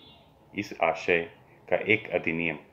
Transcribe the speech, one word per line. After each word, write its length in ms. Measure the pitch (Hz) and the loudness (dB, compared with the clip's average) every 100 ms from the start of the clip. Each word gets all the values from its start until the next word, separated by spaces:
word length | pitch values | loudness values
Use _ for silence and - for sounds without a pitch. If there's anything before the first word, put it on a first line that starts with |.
| - - - - - | -16 -20 -20 -20 -10
इस 240 | - 98 - | -8 -8 0
आशय 400 | 82 - - 85 85 - - - - | 0 2 2 2 0 -10 -20 -20 -2
का 160 | 90 - | 0 2
एक 240 | 107 - | 2 2
अधिनियम 460 | 87 85 82 82 76 - | -2 0 0 -2 -4 -10